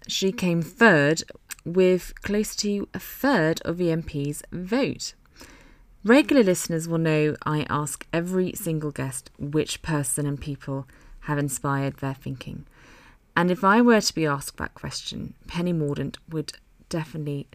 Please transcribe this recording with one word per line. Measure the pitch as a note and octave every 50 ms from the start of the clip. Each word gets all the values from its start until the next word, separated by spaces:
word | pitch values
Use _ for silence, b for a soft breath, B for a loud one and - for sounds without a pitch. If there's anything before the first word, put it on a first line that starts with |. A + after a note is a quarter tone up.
| - -
she | - - F#3+ F#3+ F#3+
came | A#3+ F#3 F3+ E3+ E3+ D#3+
third | D#3 - - A#3 A3+ F3+ D3 C#3+ D3 D#3+ E3 - - - - _ - - - -
with | E3 E3+ F#3+ F#3 F#3 F#3 F3 - - - - -
close | - G3+ G#3 G#3+ - -
to | - - G#3 G3+ G3+ - - -
a | -
third | - - - - - C#4 C#4 F#3 D#3 D#3 E3 - -
of | - E3+
the | F3+ F3+ E3+ D#3+
M | E3 D#3+
Ps | - - C#3+ C#3+ C#3+ D3 - - -
vote. | - E3+ F3+ F3+ A3+ C4+ C4 D#3 B2 - - - - _ _ B B B B B B B B B B B B B B _ -
Regular | G3+ A#3+ C#4+ D4 - D4+ C4+ G#3+
listeners | F#3 F3+ - - - E3+ D#3+ E3 E3
will | E3 E3
know | E3 D#3+ D#3 D3+ D3+ D3+ C#3+ - -
I | - D3+ D3+ - -
ask | - D3 D3+ D3+ - - - - -
every | E3+ E3+ F3+ F#3 F#3 F#3 F3+ -
single | - - E3+ D#3+ D#3 D3+ D3+ -
guest | - C3+ C3+ C3 - - - _ -
which | C#3+ C#3+ D3 D#3 - - - - -
person | - D#3+ D3 C#3 - - - D3
and | C#3+ C#3+ C#3
people | - D#3 C#3 - - - C3+ C3+ C3 - b b b b b b
have | b - D3+
inspired | C#3+ D3 C#3+ - - - C#3+ C#3 C#3 C#3 C#3 C#3 -
their | - E3+ E3+
thinking. | - - C#3 C3+ B2 - - - - - - b b b b b b b b b b b _ -
And | E3+ F3 F3+
if | F3+ F3 G3
I | F#3+ G3+ A#3 B3
were | A#3+ A#3 G#3
to | G3 - -
be | E3 D#3+
asked | D3 C#3+ C#3 - - -
that | - - - -
question, | - - C#3+ - - - - - - - - - _ -
Penny | - - E3+ F3 F3+ F3
Mordaunt | D#3+ D3+ C#3+ C#3+ C#3+ C#3 C#3+ - - _ -
would | D#3+ D#3 D3 - - - _ _ _ _ _ -
definitely | - E3 D#3+ D#3+ - D#3 D3 D3 C#3+ C#3 - -